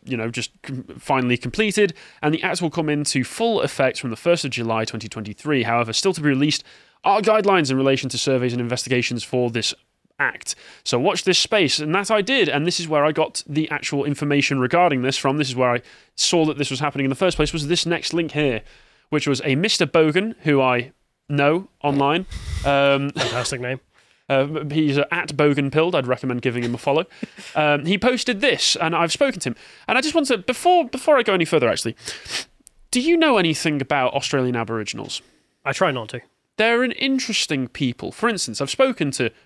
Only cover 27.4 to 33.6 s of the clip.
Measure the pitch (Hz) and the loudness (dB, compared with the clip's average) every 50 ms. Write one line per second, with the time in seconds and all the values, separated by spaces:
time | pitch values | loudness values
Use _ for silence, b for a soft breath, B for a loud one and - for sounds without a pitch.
27.4 | B B B 156 151 147 147 147 - 165 196 196 220 254 254 233 - - 247 196 | B B B 0 2 2 2 2 0 0 -2 0 2 0 0 0 0 -2 -2 0
28.4 | - 269 - - - - - - 139 160 147 147 170 165 - - 285 269 - 185 | 0 0 0 2 0 0 0 0 -2 0 0 2 0 0 2 0 0 0 0 -2
29.4 | - 135 117 B B B B B B B 220 254 262 311 294 330 294 262 254 202 | -6 -6 -8 B B B B B B B 0 0 0 0 0 0 2 2 0 -2
30.4 | 180 - 254 - - 349 359 349 311 240 - 262 - - 302 262 233 - 196 180 | -2 -4 -4 0 4 4 4 4 4 0 -4 -4 2 4 4 4 4 4 2 2
31.4 | 165 - - 156 127 113 90 - - 120 - B B B B B B B B B | 2 2 2 4 4 4 2 0 -2 -6 -8 B B B B B B B B B
32.4 | B B B _ _ - _ _ - - - 247 247 320 349 330 330 311 254 208 | B B B _ _ -20 _ _ -10 -4 -2 0 2 2 4 4 4 4 4 4
33.4 | 175 165 151 - | 2 2 0 0